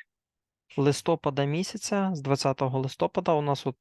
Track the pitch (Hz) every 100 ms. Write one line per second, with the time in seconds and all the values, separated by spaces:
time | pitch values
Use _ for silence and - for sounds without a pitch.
0 | - _ _ _ _ _ _ - 139 139
1 | - 165 147 139 143 156 190 214 - 202
2 | 190 165 135 139 - 135 135 131 131 -
3 | 170 - 180 156 147 139 - -